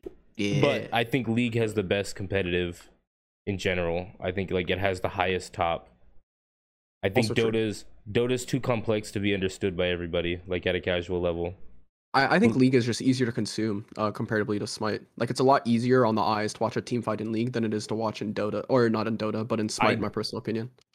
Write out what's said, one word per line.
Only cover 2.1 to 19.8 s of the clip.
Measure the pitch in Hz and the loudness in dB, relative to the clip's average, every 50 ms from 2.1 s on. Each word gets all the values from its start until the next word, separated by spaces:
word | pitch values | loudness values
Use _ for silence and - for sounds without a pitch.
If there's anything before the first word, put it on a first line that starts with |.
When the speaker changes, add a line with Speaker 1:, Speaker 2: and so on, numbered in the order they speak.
| - | -6
Speaker 2:
competitive | - 101 85 98 98 92 90 87 87 90 87 85 - - - _ _ _ _ _ _ _ _ _ _ _ | -8 -6 -2 -2 -2 0 0 0 0 0 -2 -6 -10 -18 -20 _ _ _ _ _ _ _ _ _ _ _
in | 101 101 95 | -6 -6 -2
general. | - 98 90 90 87 85 82 87 92 98 - - | 0 0 0 0 0 0 -2 -2 -4 -8 -12 -6
I | - 92 | -6 -4
think, | 92 98 95 85 | -2 -2 -2 -2
like, | 90 92 90 87 | -2 -2 0 0
it | 92 90 | -2 0
has | 98 98 95 90 | 0 0 0 0
the | - 92 | -4 -4
highest | - 101 92 92 92 90 - - | 0 0 0 0 0 -2 -4 -8
top. | - - 90 85 82 - - - _ _ - - - - _ _ _ _ _ _ _ _ _ _ _ _ _ _ _ _ - | -4 -2 0 0 0 -4 -6 -14 _ _ -20 -20 -20 -20 _ _ _ _ _ _ _ _ _ _ _ _ _ _ _ _ -4
I | 101 | 0
think | 95 120 113 | 2 2 2
Speaker 1:
Also | 107 120 | 2 2
true. | 117 113 113 | 2 2 2
Speaker 2:
Dota's, | 110 113 110 107 98 - - - - - - 107 | 2 2 0 0 -2 -6 -10 -18 -20 -18 -16 -2
Dota's | 98 117 120 123 127 123 - | 0 0 2 2 0 -2 0
too | - - 131 | -2 -2 -2
complex | - 127 123 110 98 113 110 107 107 - | 0 0 -2 0 0 0 0 0 -2 -4
to | - 104 | -6 -2
be | 98 104 101 | 0 2 2
understood | 95 92 92 - - 107 98 90 | 2 0 -2 -2 -2 -4 -2 0
by | 87 90 90 | 0 0 0
everybody, | 90 85 87 85 85 87 85 85 87 87 - | 0 -2 -4 -2 -2 0 0 0 -4 -4 -4
like, | 95 90 90 - | -4 -6 -2 0
at | 92 90 | 0 0
a | 92 | 0
casual | - 95 90 87 85 - 92 87 | 0 0 -2 0 -2 -2 -2 0
level. | 87 87 85 85 85 87 92 - - - - - - _ _ _ _ _ - | 0 0 -2 -2 -4 -6 -6 -10 -14 -16 -16 -18 -20 _ _ _ _ _ 2
Speaker 1:
I, | 135 139 104 143 | 2 4 4 4
I | 180 | 4
think | 220 233 - | 4 4 4
Speaker 2:
L- | 131 | 4
Speaker 1:
League | 127 131 131 | 4 6 6
is | 123 117 | 4 2
just | 123 107 - | 2 -2 0
easier | - 131 127 127 127 | 2 0 2 2 0
to | 113 | -2
consume, | - - 107 - - - 107 113 101 101 101 - - - | 0 -4 -4 -4 -2 -2 -2 -2 -2 -4 -8 -10 -6 -4
uh, | 107 104 | -4 -4
comparatively | 104 - 120 - 113 107 104 107 107 104 | -2 -4 -4 0 0 0 0 0 -2 -4
to | 104 | -4
Smite. | - - - 110 107 104 101 - _ _ - | -6 -6 -4 -2 -2 -2 -4 -8 _ _ -6
Like, | 117 117 | -4 -4
it's | 120 - | 0 4
a | 135 | 4
lot | 131 139 139 - | 6 6 4 4
easier | 117 120 113 120 123 127 131 123 | 2 2 2 4 4 6 6 6
on | 110 110 | 4 4
the | 107 | 2
eyes | 98 - 110 104 107 107 - | 2 2 2 2 0 -2 -2
to | - | -2
watch | 117 110 - 120 | -2 -2 -2 -4
a | |
team | - - 127 120 | -4 -2 -4 -2
fight | 117 113 107 104 | -2 -2 -4 -4
in | 110 110 | -4 -4
League | 110 110 117 123 | -2 -2 -2 -2
than | 127 120 | 0 0
it | 113 110 110 | 0 0 -2
is | 107 104 - | -2 -2 -4
to | 110 | -4
watch | 110 113 107 107 - | -2 -2 -4 -4 -4
in | 107 110 | -6 -4
Dota, | 101 - 104 107 104 104 - - | -2 -2 -2 -2 -2 -4 0 2
or | 131 127 120 113 | 4 4 6 4
not | 110 107 107 | 4 2 0
in | 113 113 98 | -2 -2 -2
Dota, | 110 107 107 110 113 | -2 -2 -2 -4 -2
but | 120 117 110 | -2 -2 -2
in | 107 107 | -2 -4
Smite, | - - | 0 2